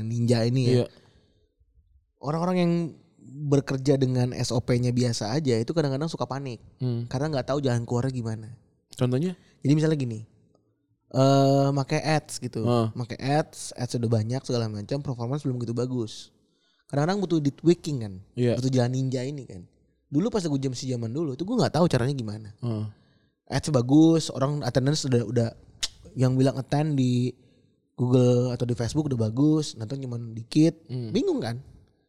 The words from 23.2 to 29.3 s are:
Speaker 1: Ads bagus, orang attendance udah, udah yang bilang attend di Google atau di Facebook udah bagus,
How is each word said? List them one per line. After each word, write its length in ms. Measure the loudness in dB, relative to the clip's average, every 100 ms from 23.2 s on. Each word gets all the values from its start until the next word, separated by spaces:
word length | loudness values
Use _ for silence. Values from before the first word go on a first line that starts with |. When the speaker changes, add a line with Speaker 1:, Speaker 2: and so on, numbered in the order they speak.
| _ _ _
Speaker 1:
Ads 220 | -4 0
bagus, 540 | 0 6 6 8 6 0
orang 300 | -4 -2 -2
attendance 440 | -2 0 2 0 0
udah, 160 | 0
udah 260 | 2 0 -2 -6 -20 -12 -12 -12 -14
yang 200 | 0 2
bilang 220 | 4 2 2
attend 380 | -2 0 2
di 380 | 2 2 2 0 -6 _ _ _ _ _
Google 560 | -4 4 6 6 4 2
atau 140 | -2
di 100 | -4
Facebook 320 | -2 -2 -2 -2
udah 120 | -2
bagus, 540 | -2